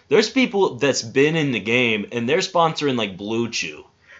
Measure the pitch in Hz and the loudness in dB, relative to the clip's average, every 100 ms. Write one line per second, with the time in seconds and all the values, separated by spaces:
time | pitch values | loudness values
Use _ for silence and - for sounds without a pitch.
0 | _ 156 220 262 254 196 185 123 139 123 | _ 2 2 0 0 2 0 2 0 0
1 | 113 120 147 160 147 117 98 120 120 107 | -2 2 2 2 0 -2 0 2 2 0
2 | 101 120 117 165 185 175 165 156 147 123 | -4 -4 0 0 0 0 0 0 -2 0
3 | 104 92 101 113 117 113 82 76 - _ | -4 -6 -4 -2 -2 -4 -8 -12 -20 _
4 | _ - | _ -20